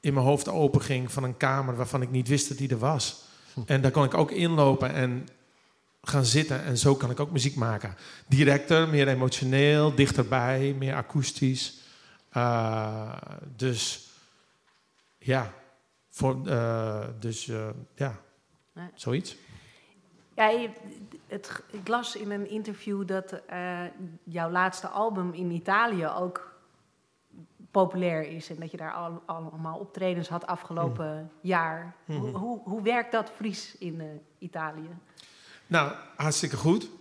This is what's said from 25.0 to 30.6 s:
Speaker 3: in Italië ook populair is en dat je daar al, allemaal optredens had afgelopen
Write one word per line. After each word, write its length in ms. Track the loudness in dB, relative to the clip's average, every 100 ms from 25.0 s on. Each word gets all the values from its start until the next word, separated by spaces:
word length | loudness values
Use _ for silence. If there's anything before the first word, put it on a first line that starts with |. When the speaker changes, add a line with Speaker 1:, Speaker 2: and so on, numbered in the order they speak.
| -2 0 -4
Speaker 3:
in 180 | -4 -4
Italië 560 | -4 0 2 2 0 -2
ook 520 | -2 -4 -6 -14 -20 _ _ _ _ _ _ _ -20 -20 _ -2
populair 520 | 2 2 2 -2 -2 -4
is 200 | -10 -12
en 60 | -12
dat 100 | -12
je 60 | -12
daar 160 | -10
al, 300 | -10 -10 -12 -10
allemaal 520 | -10 -10 -10 -8 -8
optredens 500 | -10 -4 -2 -2 -4
had 180 | -6 -6
afgelopen 680 | -8